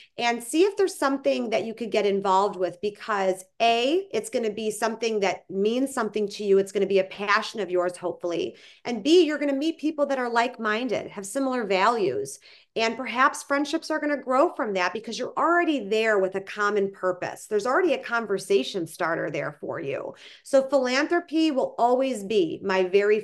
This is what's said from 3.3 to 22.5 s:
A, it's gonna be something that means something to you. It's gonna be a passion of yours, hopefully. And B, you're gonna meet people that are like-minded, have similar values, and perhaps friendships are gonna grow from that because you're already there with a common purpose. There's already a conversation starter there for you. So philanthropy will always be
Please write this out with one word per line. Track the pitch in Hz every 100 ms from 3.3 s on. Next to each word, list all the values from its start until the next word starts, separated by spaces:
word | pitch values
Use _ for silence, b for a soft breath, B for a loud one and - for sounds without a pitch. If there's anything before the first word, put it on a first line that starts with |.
| 185 - -
A, | 233 233 254 349 392
it's | 392 415
gonna | 247 226
be | 208 214
something | 208 226 226 233 220
that | 190 - -
means | 190 214 240 269
something | 262 214 214 202
to | -
you. | 208 196
It's | 190
gonna | 208 190
be | 190
a | 190
passion | - 208 208 214 226
of | 175
yours, | 180 175 175
hopefully. | 175 170 175 165 185 B B B
And | 247 233
B, | 208 359 302
you're | 294
gonna | 285
meet | 269 311 320
people | 302 302 277
that | 269
are | 247
like-minded, | 233 247 247 220 220 254 180 -
have | - 196
similar | 277 269 254
values, | 196 190 208 233 170 110 - - B B B -
and | 226 233
perhaps | 240 233 277 294
friendships | - 285 294 320 -
are | 311
gonna | 294 285
grow | 247 262 349
from | - 233
that | 190 180
because | 220 226 208
you're | - -
already | 302 349 349 285 196
there | 220 226 208
with | 185 190
a |
common | 190 208 208 208 196
purpose. | - 185 180 - - -
There's | 214 240
already | 294 359
a | 247
conversation | - 233 214 196 - 196 - 196 160
starter | - 165 160 160
there | 147 143 147
for | 190 131
you. | 143 - - - B B
So | - 269 269
philanthropy | 277 247 254 302 339 339 320 320
will | 262 269 -
always | 233 254 269 220 196
be | 220 160